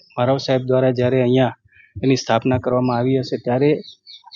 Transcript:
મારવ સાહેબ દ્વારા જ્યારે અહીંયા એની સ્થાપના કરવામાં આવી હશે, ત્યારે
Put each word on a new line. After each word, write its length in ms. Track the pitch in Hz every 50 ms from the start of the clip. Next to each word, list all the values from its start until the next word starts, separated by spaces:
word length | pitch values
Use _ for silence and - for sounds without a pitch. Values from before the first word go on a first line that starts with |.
| _ _ -
મારવ 220 | 131 123 127 135
સાહેબ 260 | 135 - - 131 127 131
દ્વારા 340 | 127 127 127 131 131 123 123
જ્યારે 200 | 123 123 131 131
અહીંયા 360 | 123 120 127 131 127 117 - _ _ _ _ _ - _ -
એની 260 | - - 135 135 123 -
સ્થાપના 400 | - 117 113 - 131 127 123 -
કરવામાં 320 | 127 123 127 127 123 120 120
આવી 220 | 123 131 135 131
હશે, 160 | 131 - 135 113 -
ત્યારે 260 | 123 120 127 143 147 147 - - - - _ _ - - - _ - -